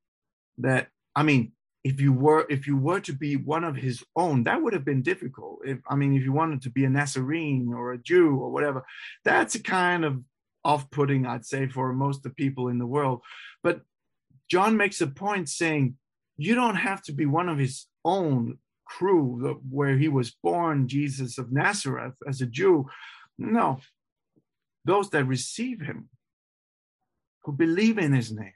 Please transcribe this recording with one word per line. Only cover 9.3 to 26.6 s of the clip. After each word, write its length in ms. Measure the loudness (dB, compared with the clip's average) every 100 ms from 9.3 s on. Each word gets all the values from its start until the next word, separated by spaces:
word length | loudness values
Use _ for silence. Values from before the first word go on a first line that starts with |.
| 2 2
a 80 | -4
kind 420 | -2 0 2 2
of 160 | 0 -2 -8 _ _ _
off-putting, 600 | 0 0 -2 0 2 2 0
I'd 200 | -4 -6
say, 220 | -4 -4
for 240 | -2 -2
most 260 | 0 -2 -2
of 40 |
the 60 | -8
people 360 | -4 -4 -2 -2
in 100 | -2
the 80 | -2
world. 340 | 0 0 -2 -8 -20 -20 -4
But 200 | -2 -2 -8 _ _ _ _ _ _
John 260 | 2 4 4
makes 240 | 2 0
a 60 | -4
point 420 | -4 -4 -4 -4
saying, 460 | -4 -2 2 0 -2 _ _ _ -8
you 200 | 0 2
don't 180 | 2
have 280 | 0 -2 -4
to 80 | -8
be 140 | -2 0
one 220 | 0 0
of 100 | 0
his 280 | -2 -4 -16 _
own 540 | -2 0 0 0 -2 -8 _ _
crew, 540 | -20 -4 2 4 2 -2
the, 80 | -6 -6 -6
where 260 | -2 2 4
he 120 | 4
was 280 | 2 -2 -4
born, 460 | -2 0 0 2 0
Jesus 500 | 0 -2 -4 -8 -8
of 140 | -4
Nazareth, 600 | 0 0 0 -4 -6 -8 -10 -8
as 140 | -4
a 60 | -4
Jew. 420 | 2 4 4 2 -8 -20 -20 -20 -10
No, 400 | -2 2 2 0 -8 _ _ _ _ _ _ _ _ _
those 260 | 2 2 2
that 140 | 0
receive 560 | 0 -2 -4 -6 -6 -6
him, 280 | -10 -12 -16 _ _ _ _ _